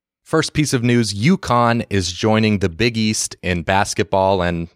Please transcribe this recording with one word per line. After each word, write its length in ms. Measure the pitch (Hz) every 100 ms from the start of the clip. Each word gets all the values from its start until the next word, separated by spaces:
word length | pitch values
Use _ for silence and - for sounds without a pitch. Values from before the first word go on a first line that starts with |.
| _ _
First 300 | - 160 151
piece 180 | - 143
of 100 | 135
news, 300 | 120 120 110
uconn 720 | 98 123 190 - 120 120 117 -
is 220 | 98 87
joining 460 | 87 110 110 110 104
the 100 | 95
Big 280 | 82 117 113
East 400 | 107 107 - -
in 200 | 90 90
basketball 800 | 82 95 104 - 104 98 95 98
and 260 | 87 85 85